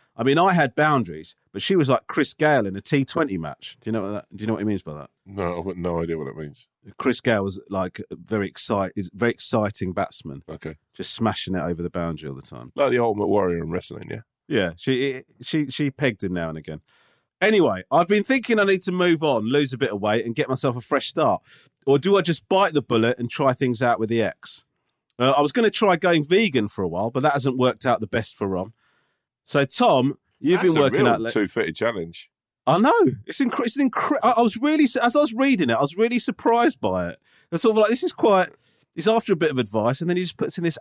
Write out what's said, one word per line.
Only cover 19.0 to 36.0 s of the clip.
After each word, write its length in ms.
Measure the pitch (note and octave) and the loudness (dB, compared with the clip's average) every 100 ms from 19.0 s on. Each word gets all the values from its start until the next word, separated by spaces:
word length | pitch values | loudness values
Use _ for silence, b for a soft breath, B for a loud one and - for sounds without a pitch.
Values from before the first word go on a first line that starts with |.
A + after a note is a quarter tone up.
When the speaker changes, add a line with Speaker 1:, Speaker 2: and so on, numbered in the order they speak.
| F3 D#3+ | 2 2
Speaker 1:
on, 220 | D#3 A#2+ G#2+ | 2 0 2
lose 220 | C#3+ C#3 | 0 0
a 60 | C3 | -2
bit 120 | B2+ | -4
of 100 | G#2 | -2
weight 240 | G#2 A2+ | 0 0
and 80 | A2+ A2+ | -2 -4
get 120 | C3 | -4
myself 280 | C3 C#3 A#2+ | -2 -2 -4
a 40 | |
fresh 280 | - C#3+ - | -2 -4 -2
start. 340 | - C3+ F2+ _ b b b - | 0 0 0 _ b b b 2
Or 120 | G#3 | 2
do 180 | F#3 G3+ | 4 2
I 40 | |
just 280 | E3+ D#3+ - | 2 -2 0
bite 240 | F#3+ G3 | 2 2
the 100 | D3+ | 0
bullet 360 | - A#2 A2+ B2 | 0 2 2 0
and 100 | A#2+ | -4
try 240 | - C3+ | -2 0
things 300 | B2 C3 A#2 | 2 0 0
out 160 | B2 A2 | 0 0
with 100 | A2 | 0
the 140 | A#2 | 0
ex? 400 | G2 - - - _ _ _ _ _ - | -2 -4 -14 -18 _ _ _ _ _ 0
Uh, 140 | B2+ C#3 | 2 4
I 40 | |
was 100 | D3 | 2
gonna 200 | - A3 | 2 2
try 260 | - G#3 F3 | 2 2 2
going 260 | F#3 E3+ | 2 2
vegan 460 | D3 F#3 G#3+ B2+ G#2 | 4 4 4 2 -2
for 140 | - | -2
a 40 | F2+ | -4
while, 220 | F2 A2+ | -2 -4
but 140 | C3 | 0
that 80 | D3 | 0
hasn't 260 | C#3+ C3+ B2+ | 0 0 2
worked 260 | B2+ - | 2 2
out 140 | C3 A#2 | 0 0
the 80 | A2 | 0
best 300 | A#2+ A2 - | -4 -4 -4
for 100 | G2+ | -4
Rom. 280 | F#2 G2+ - _ _ _ _ _ _ | -4 -6 -12 _ _ _ _ _ _
So, 200 | - D3 | -4 0
Tom, 540 | C#3 - A#3+ C#3 C3+ - _ _ | 0 2 4 4 2 -2 _ _
you've 220 | C#3 F3+ | 0 2
Speaker 2:
That's 120 | F3+ | 4
Speaker 1:
been 60 | D#3 | 4
Speaker 2:
a 60 | |
Speaker 1:
working 140 | C#3 - | 4 4
Speaker 2:
real 80 | B2 | 2
Speaker 1:
out 120 | A2 | 2
le- 100 | A2+ | 0
Speaker 2:
two 160 | A2 G2 | -2 -2
fifty 240 | A#2 E2 | -2 -4
challenge. 580 | E2 A2+ G#2 E2 E2+ - _ _ _ - | -2 -4 -4 -8 -12 -20 _ _ _ 0
Speaker 1:
I 100 | E3+ | 2
know. 340 | C4 A4+ E4+ B2+ - | 4 4 4 0 -6
It's 120 | - | -4
incre-, 200 | B3+ - | -2 -2
it's 140 | A#3+ C#4 | -2 0
incre-, 400 | C4+ - - D4 | 0 0 -2 0
I, 100 | B3 A#3 | 2 4
I 40 | |
was 140 | A#3 A3 | 2 2
really 320 | C#4+ D#4 C#4 | 0 2 2
su-, 100 | B3 | 2
as 140 | A#3+ | 2
I 60 | D4 | 2
was 120 | D4 | 2
reading 380 | A3+ C#4 A3 C3 | 2 2 2 2
it, 40 | |
I 60 | A2+ | 2
was 160 | C#3+ | 0
really 220 | F#3 | 0